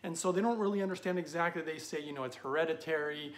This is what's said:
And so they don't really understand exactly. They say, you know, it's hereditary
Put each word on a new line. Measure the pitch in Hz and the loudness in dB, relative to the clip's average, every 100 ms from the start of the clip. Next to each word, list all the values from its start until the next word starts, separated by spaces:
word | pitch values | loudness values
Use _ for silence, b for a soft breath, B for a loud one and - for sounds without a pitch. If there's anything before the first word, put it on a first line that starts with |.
And | 123 165 | -6 0
so | 185 | 2
they | 180 | 4
don't | 233 226 | 4 4
really | 202 202 | 2 2
understand | 190 180 185 180 | 0 0 0 0
exactly. | 151 165 170 170 | 0 0 0 0
They | 160 156 | -4 -6
say, | - 156 | -4 -4
you | 147 | -4
know, | 139 | -4
it's | 127 - | -4 -4
hereditary | 135 147 165 160 - 160 147 151 147 | 0 2 2 0 0 0 0 -4 -8